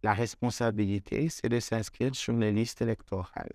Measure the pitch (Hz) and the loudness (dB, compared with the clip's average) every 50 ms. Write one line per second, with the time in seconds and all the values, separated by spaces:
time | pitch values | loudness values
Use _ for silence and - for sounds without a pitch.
0 | - 110 104 98 120 113 - - - 123 113 - 120 117 107 107 107 98 101 101 | 2 2 2 2 2 -2 -2 -2 -2 -2 0 2 0 0 2 2 2 2 2 -2
1 | 98 - - 104 147 165 - - - 117 117 120 113 - - 113 107 - - - | -2 -2 -2 0 0 0 -2 -2 -2 0 0 2 0 0 -2 -2 -2 -4 -4 -2
2 | 123 131 131 - - - 117 117 113 107 104 104 113 120 - - 120 117 110 - | -2 -2 -2 -2 -2 0 2 2 4 4 4 2 0 0 0 -2 0 0 0 -2
3 | - - - 95 90 - - - 50 50 - | -4 -6 -6 -6 -6 -6 -8 -10 -10 -10 -12